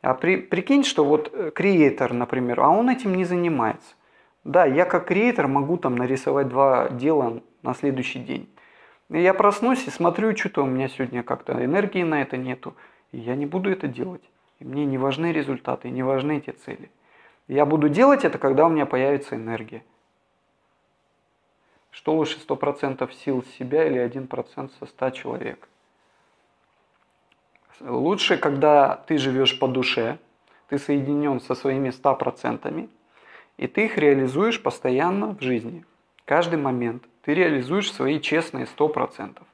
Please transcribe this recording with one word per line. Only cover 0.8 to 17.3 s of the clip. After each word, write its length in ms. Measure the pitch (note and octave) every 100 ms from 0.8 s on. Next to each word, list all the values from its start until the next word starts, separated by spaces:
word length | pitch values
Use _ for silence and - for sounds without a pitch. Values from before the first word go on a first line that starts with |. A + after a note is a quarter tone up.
что 200 | C4+ -
вот, 260 | C#3+ D3+ D3+
э, 180 | - E3+
креатор, 600 | - F#3 F#3 D3 C3+ B2
например, 480 | A#2+ A#2+ B2+ B2 A#2+
а 80 | C#3+
он 200 | F#3 B3
этим 260 | B3+ A3+ F#3
не 100 | F3
занимается. 720 | F3 E3+ D3 A2 - - _ _ _ _ _
Да, 220 | D3 D3+ D#3+
я 200 | C3+ F3+
как 220 | F3+ E3+
креатор 400 | F#3+ A#3 A#3+ D3
могу 300 | C#3 C#3 F3
там 180 | D3+ B2
нарисовать 520 | B2 C3+ C#3 C#3 C3+
два 420 | B2+ C#3 B2+ B2+
дела 520 | B2 C#3 D#3 B2 A#2 - _
на 100 | -
следующий 460 | B2 C#3+ C3 B2 C3
день. 280 | B2+ C3+ - _ - _ - _ _
И 120 | D#3
я 120 | F3+
проснусь 540 | F#3+ G3+ G3+ A#3 B3+ -
и 20 |
смотрю, 460 | - F3 E3+ A3 G#3
что-то 260 | G3 -
у 20 | C#3
меня 220 | C3 C3
сегодня 360 | - B2+ B2
как-то 300 | A#2+ - -
энергии 500 | A#2+ B2 F3 G3+ F#3+
на 180 | E3+ D3+
это 160 | C3 B2+
нету. 380 | B2+ B2+ - - - _ _
И 60 | B2+
я 180 | A#2 C3
не 100 | D3
буду 240 | F3+ F#3+
это 180 | F#3 D3
делать. 360 | B2 F#3 F3+ _ _ _ _
И 60 | C3+
мне 200 | C3+ D3
не 120 | C3+
важны 340 | C#3 C#3 E3
результаты, 580 | D#3+ C3+ C3+ - C3 B2+
не 140 | B2+
важны 340 | C3 C3+ C#3+ D3+
эти 140 | -
цели. 380 | - - - - _ _ _ _